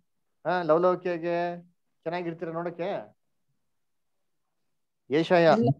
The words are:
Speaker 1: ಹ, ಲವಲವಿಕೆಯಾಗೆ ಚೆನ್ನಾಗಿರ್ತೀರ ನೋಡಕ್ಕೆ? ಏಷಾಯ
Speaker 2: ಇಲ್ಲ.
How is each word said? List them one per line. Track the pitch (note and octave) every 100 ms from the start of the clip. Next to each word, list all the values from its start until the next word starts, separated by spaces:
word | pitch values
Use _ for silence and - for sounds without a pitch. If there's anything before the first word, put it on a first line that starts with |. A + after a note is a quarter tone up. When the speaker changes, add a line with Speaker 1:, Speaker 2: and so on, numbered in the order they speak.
| _ _ _ _ D3+
Speaker 1:
ಹ, | F3+
ಲವಲವಿಕೆಯಾಗೆ | E3 D#3+ F3+ F3+ F3+ E3+ E3+ E3+ F3 F3 F3 _ _ _
ಚೆನ್ನಾಗಿರ್ತೀರ | E3 F3 E3+ E3 E3+
ನೋಡಕ್ಕೆ? | E3 E3+ E3+ F3+ D#3 G#2+ _ _ _ _ _ _ _ _ _ _ _ _ _ _ _ _ _ _ _ _
ಏಷಾಯ | D3+ E3 F3+ E3 D3+
Speaker 2:
ಇಲ್ಲ. | A#3